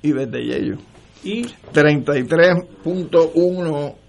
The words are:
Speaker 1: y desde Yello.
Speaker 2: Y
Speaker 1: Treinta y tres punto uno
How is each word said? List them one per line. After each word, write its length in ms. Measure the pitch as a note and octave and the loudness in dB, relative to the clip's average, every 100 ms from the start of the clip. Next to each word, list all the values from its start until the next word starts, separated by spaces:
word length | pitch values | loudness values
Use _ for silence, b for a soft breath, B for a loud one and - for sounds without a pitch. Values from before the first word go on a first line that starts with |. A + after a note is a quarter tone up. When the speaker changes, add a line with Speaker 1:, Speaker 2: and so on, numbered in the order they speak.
Speaker 1:
y 80 | D3 | -2
desde 340 | C3 C3+ A#2+ | -2 -4 -6
Yello. 320 | A#2+ C3 - - - - _ _ | -6 -6 -6 -8 -14 -20 _ _
Speaker 2:
Y 240 | - A3 A#3+ - - | -8 -8 -8 -12 -2
Speaker 1:
Treinta 460 | D3+ D3+ D3 A#2+ C#3+ | 2 4 2 0 -2
y 60 | |
tres 320 | B2 E3 F3+ E3+ - - | 0 4 4 4 -4 -10
punto 480 | E3 F#3 D#3+ E3+ D#3+ E3 | -6 -6 2 2 4 2
uno 580 | F3+ F3+ E3+ D3 D3 - | 0 0 -4 -4 -6 -10